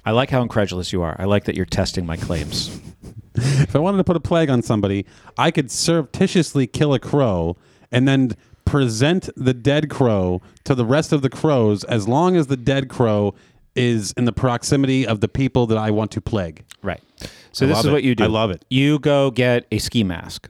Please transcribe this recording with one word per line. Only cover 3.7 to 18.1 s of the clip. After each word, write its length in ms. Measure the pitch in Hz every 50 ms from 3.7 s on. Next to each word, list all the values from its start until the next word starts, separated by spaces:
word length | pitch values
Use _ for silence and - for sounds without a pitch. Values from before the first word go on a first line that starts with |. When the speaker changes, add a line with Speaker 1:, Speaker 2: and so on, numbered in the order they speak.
| -
Speaker 2:
I 40 | 139
wanted 180 | 156 190 202
to 60 | 190 180
put 120 | - 175
a 40 | 165
plague 320 | - - 175 165 160 139
on 100 | 131 120
somebody, 460 | 113 - 120 107 101 98 98 101 95 - - - - - - -
I 100 | 127 165
could 220 | 165 170 139 120
surreptitiously 960 | - - - - 165 165 143 - - - 196 185 - 185 151 - - 143 131
kill 260 | - - - 156 147 139
a 60 | 123
crow 580 | - - - 147 135 113 95 87 82 85 85 - _ _ _ _ _ _
and 160 | - 127 131
then 260 | 139 139 135 131 120 104 - _ _ _ _ -
present 600 | - - 147 135 120 110 107 131 151 180 185 - - -
the 200 | - 135 127 127
dead 340 | 120 110 139 143 151 156 143
crow 500 | - - 135 120 107 98 92 90 90 90 - - - _ -
to 100 | - 139
the 100 | 127 120
rest 260 | 110 131 151 156 -
of 120 | 165 147 131
the 80 | 127
crows 520 | - - - 156 147 127 110 107 104 95 -
as 220 | - 123 110 98
long 280 | 107 123 147 175 185 185
as 100 | 170 151
the 100 | 131 139
dead 320 | 127 117 131 135 139 135 127
crow 440 | - - 123 110 107 104 104 101 - - _ _ _ _ _ _ -
is 360 | 127 123 120 117 110 101 95
in 140 | - - 123
the 60 | 117 -
proximity 720 | - 135 127 120 117 - - 147 135 139 131 135 131 131
of 120 | - 113 104
the 60 | 104
people 380 | - - 135 135 127 - 127 120
that 140 | 110 113 107
I 100 | 107 110
want 220 | 104 107 110 104
to 100 | - 107
plague. 420 | - - 113 104 90 82 78 - - - - _ -
Speaker 1:
Right. 180 | 95 82 - _ _ _ - - - - - - - -
So 120 | - 131
Speaker 2:
I 40 | 135
Speaker 1:
this 60 | 156
Speaker 2:
love 80 | 220 -
Speaker 1:
is 40 | 147
Speaker 2:
it. 20 |
Speaker 1:
what 120 | 147 143 127
you 100 | 131